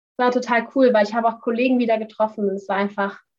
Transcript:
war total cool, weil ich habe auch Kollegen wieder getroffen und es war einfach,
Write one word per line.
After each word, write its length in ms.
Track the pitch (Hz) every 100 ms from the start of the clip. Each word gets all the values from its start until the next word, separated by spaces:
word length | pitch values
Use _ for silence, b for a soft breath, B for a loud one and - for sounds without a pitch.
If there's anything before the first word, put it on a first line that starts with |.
| _ -
war 120 | 247
total 380 | 247 247 233 226
cool, 180 | 269 254
weil 140 | 214 208
ich 80 |
habe 120 | 233 226
auch 140 | 226
Kollegen 380 | 240 226 254 247
wieder 200 | 226 220
getroffen 500 | 214 - 220 220 202
und 80 | 196
es 120 | -
war 80 | 196
einfach, 420 | 202 202 196 - _